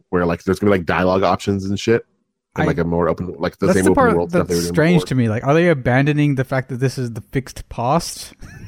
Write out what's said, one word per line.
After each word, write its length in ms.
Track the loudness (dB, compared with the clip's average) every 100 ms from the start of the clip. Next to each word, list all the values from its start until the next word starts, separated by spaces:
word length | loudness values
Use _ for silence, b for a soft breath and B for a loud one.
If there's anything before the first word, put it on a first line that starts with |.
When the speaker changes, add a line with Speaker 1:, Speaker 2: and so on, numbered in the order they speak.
| _
Speaker 1:
where, 160 | -2 0
like, 160 | -2
there's 160 | -2 0
gonna 140 | 2
be, 60 | 2
like, 80 | 0
dialogue 360 | 0 2 2
options 420 | 2 0 -2 -4 -4
and 120 | -2
shit, 260 | 0 0 -2 _ _ _ _ -4
and 80 |
Speaker 2:
I 20 | -2
Speaker 1:
like, 120 | 0
a 60 |
more 260 | 0 0 0
open, 240 | -2 -6 -6
like, 200 | -6 -2
the 80 | 0
Speaker 2:
That's 100 | 2
Speaker 1:
same 80 |
Speaker 2:
the 60 | 4
Speaker 1:
open 120 | 4
Speaker 2:
part 140 | 4 2
Speaker 1:
world 140 | 0
stuff 180 | -2 0
Speaker 2:
that's 0 |
Speaker 1:
they 60 |
were 80 | -2
doing 120 | 0
Speaker 2:
strange 260 | 2 4 2
Speaker 1:
before. 40 | 2
Speaker 2:
to 60 |
me. 140 | 0 0
Like, 160 | 0
are 80 | 0
they 160 | 2 2
abandoning 680 | 2 2 2 2 2 0 0
the 80 |
fact 260 | -2 -4 -4
that 80 | -4
this 180 | -4 -2
is 160 | -8
the 80 | -8
fixed 480 | -8 -6 -6 -12 -12
past? 640 | -6 0 0 -2 -10 -16 -18
<laughs> 40 | B B